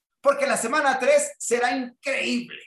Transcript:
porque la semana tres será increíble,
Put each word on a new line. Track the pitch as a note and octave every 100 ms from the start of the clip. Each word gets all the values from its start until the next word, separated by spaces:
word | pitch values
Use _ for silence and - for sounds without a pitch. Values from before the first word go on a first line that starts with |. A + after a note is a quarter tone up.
| _ _
porque | C4+ C#4 C#4
la | G#3+
semana | A#3 D4+ C#4+ B3+
tres | B3 D4 D4 -
será | - A#3+ B3 C4+
increíble, | A#3+ - C4+ C4+ A#3 A#3+ - -